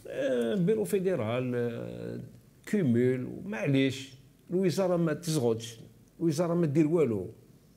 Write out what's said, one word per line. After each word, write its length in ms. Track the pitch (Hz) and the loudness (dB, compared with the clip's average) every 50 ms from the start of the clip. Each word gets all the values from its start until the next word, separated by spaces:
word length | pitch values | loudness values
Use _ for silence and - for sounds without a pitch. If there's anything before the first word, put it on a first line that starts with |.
| - | -14
آه، 480 | - - - 285 269 262 240 233 233 220 | -10 -6 -4 -2 0 0 0 0 0 2
بيرو 300 | 196 170 180 220 220 202 | 2 2 2 2 2 0
فيدرال، 680 | 170 214 196 175 190 180 143 107 107 120 127 131 127 123 | 0 0 0 0 0 0 0 0 -2 -2 -2 -2 -2 -2
آه، 680 | 120 120 120 117 120 120 - - 120 117 117 117 123 123 - - - - - - - - - | -2 -2 -2 -4 -6 -8 -10 -10 -10 -8 -8 -10 -10 -12 -14 -18 -20 -20 -20 -20 -20 -6 -4
كوميل، 720 | - 208 180 127 113 117 123 127 131 127 127 123 120 - - | -2 2 2 4 4 4 4 4 2 0 -4 -6 -10 -10 -10
معليش. 680 | 196 214 220 202 143 135 135 135 135 117 - - - - - - - - _ _ - | -8 -8 -4 0 2 2 2 2 2 0 -4 -10 -14 -18 -20 -20 -20 -20 _ _ -4
الوزارة 460 | 156 185 190 180 135 185 190 180 180 | -2 0 2 2 2 2 2 2 2
ما 160 | 170 170 160 | 2 2 0
تزغطش، 680 | 151 147 - 160 156 151 120 117 113 110 - - - - - - - - - - _ - | 0 -2 -2 -2 0 2 2 2 2 0 -4 -10 -14 -16 -20 -20 -20 -20 -20 -20 _ -2
الوزارة 340 | 165 170 143 147 175 165 170 | -2 0 0 0 0 0 2
ما 120 | 175 170 | 2 2
دير 200 | 151 131 160 156 | 2 4 4 4
والو. 440 | 147 165 170 151 120 110 98 90 - - - - - - - _ _ _ | 4 4 2 2 2 0 -2 -4 -8 -12 -16 -20 -20 -20 -20 _ _ _